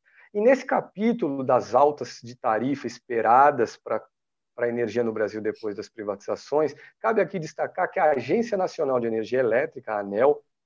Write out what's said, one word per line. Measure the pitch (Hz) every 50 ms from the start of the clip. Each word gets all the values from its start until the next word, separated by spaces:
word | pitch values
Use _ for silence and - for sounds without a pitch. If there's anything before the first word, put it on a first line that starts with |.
| _ _ _ _ - _ -
E | 208
nesse | 208 240 269 262 269
capítulo | - 269 196 160 - - 180 208 233 226 240 - 151 139 139
das | 131 127 131 120 101 95 107
altas | 123 143 147 147 - 123 - - -
de | - 117 123
tarifa | - - 123 110 107 117 135 143 131 - 120
esperadas | 117 - _ - 123 113 107 110 117 131 139 147 147 131 113 - - -
pra, | - - 113 110 - _ _ _ _ _ _ _ _ _ _
pra | - 123 120
energia | 117 120 120 110 101 120 120
no | 113 107
Brasil | 107 110 101 101 107
depois | 104 107 104 - - 107 101
das | 101 101 -
privatizações, | _ - 107 101 101 98 - - 104 95 - - - 147 156 135 - - - - _ _
cabe | - 220 226 220
aqui | 190 156 - 190
destacar | 156 156 - - 156 131 - - 185 175
que | - 190
a | 180 151
Agência | 147 135 113 120 165 233 233 233 208 196
Nacional | 185 170 - - 160 135 131 123
de | 117 117
Energia | 113 113 110 98 117 131
Elétrica, | 131 113 107 120 147 - - 135 117 - 110
a | 104
aneel, | 101 101 98 104 123 143 147 147 - _ _ _ _